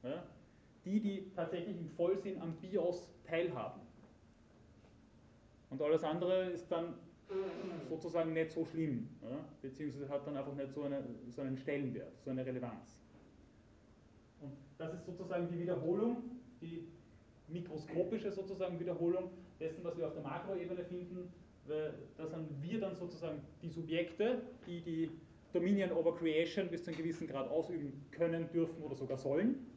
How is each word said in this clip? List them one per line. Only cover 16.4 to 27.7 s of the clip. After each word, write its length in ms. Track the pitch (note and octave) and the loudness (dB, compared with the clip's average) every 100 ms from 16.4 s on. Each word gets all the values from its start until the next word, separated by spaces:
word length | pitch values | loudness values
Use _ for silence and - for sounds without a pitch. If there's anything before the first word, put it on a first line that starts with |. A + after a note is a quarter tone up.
| - - | -14 -12
die 280 | E3 E3 E3 - - - - - - | -8 -8 -10 -14 -20 -20 -20 -20 -8
mikroskopische 840 | E3+ E3 D#3 - D#3+ F#3 A3 G#3 | -8 -6 -8 -4 2 2 2 -2
sozusagen 480 | G3 F#3+ F3+ F3+ E3+ | -4 -6 -2 -2 0
Wiederholung 500 | E3+ E3+ E3+ F#3 F3+ - - - | -2 2 4 4 0 -8 -16 -6
dessen, 240 | D#3+ D#3+ | -6 -4
was 140 | E3+ E3 | -6 -2
wir 100 | D#3+ | -2
auf 60 | |
der 100 | D#3 | -2
Makroebene 600 | C#3 E3+ - F#3 F3 F3+ | -6 -6 -2 -4 -2 -4
finden, 480 | F3 F3+ F3 F3+ F3 - - - C3+ | -4 -6 -6 -8 -10 -12 -20 -18 -4
weil 260 | D3+ D3+ - - - | -2 -2 -4 -12 -8
da 100 | D#3+ | -6
sind 220 | E3 D#3 C#3 | -4 -4 -4
wir 180 | E3 A3 | 0 0
dann 140 | G3 E3+ | 0 -2
sozusagen 460 | F3 - E3 D3+ C3+ - | -6 -4 -4 -4 -8 -8
die 80 | E3+ | -6
Subjekte, 720 | D#3+ D#3 E3 E3+ - G#3+ B3+ - - - | -6 0 2 2 2 2 2 -2 -10 -8
die 160 | E3+ | -6
die 300 | E3 D#3+ E3 - - - - | -2 0 0 -2 -14 -20 -2
Dominion 380 | F3+ F3+ G3+ F#3 | 2 6 6 6
over 240 | E3+ E3 E3 | 6 4 4
Creation 540 | E3 D#3 B3 - F3+ | 4 6 4 2 0
bis 140 | E3+ | 0
zu 60 | - | -4
einem 80 | D#3 | -2
gewissen 300 | D#3+ D#3+ D#3 | 0 0 -2
Grad 220 | C3+ C3 | -2 2
ausüben 560 | D3+ E3 | 2 2